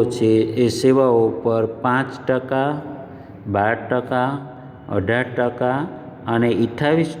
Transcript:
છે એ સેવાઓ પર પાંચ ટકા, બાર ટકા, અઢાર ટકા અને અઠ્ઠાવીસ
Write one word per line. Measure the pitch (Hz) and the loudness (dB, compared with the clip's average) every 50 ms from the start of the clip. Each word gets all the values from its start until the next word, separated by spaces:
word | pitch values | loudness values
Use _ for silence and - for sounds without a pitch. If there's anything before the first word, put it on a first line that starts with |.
| 113 120 - | 4 4 2
છે | - 113 110 110 110 110 110 110 123 123 | 2 2 4 4 4 2 2 2 2 2
એ | 113 113 - | 2 2 2
સેવાઓ | - 131 131 135 131 127 120 113 113 110 - - - | 4 4 6 6 4 4 6 4 4 2 0 0 0
પર | 120 113 113 110 110 - - - | 0 2 2 0 0 -2 -2 -2
પાંચ | 123 123 131 139 131 - - - | 0 0 0 0 -2 -6 -8 -2
ટકા, | - 131 127 127 - 135 135 139 143 147 151 - - - - - - - - - - - - - 104 101 | -2 -2 -2 0 -2 -2 0 0 0 -2 -4 -8 -10 -12 -12 -14 -14 -16 -18 -18 -18 -18 -12 -6 -2 0
બાર | 101 104 110 117 117 - - | 2 2 2 0 0 -2 -2
ટકા, | 123 123 123 - 131 123 127 135 143 143 - - - - - - - - - - 101 | -2 -2 0 0 0 0 0 0 -2 -4 -8 -12 -16 -16 -18 -18 -18 -16 -8 -4 -2
અઢાર | 101 92 104 117 123 127 127 120 | -2 0 0 0 0 0 -2 -2
ટકા | 127 123 120 120 - 127 123 131 143 160 196 - - - - - - - 113 117 | -2 -2 -2 0 -2 -2 0 0 -2 -4 -6 -8 -12 -14 -16 -16 -10 -4 -2 0
અને | 117 120 120 | 2 2 2
અઠ્ઠાવીસ | 107 92 117 113 - - 147 147 160 165 160 160 - - | 2 2 0 0 0 0 0 2 2 2 0 -2 -4 -4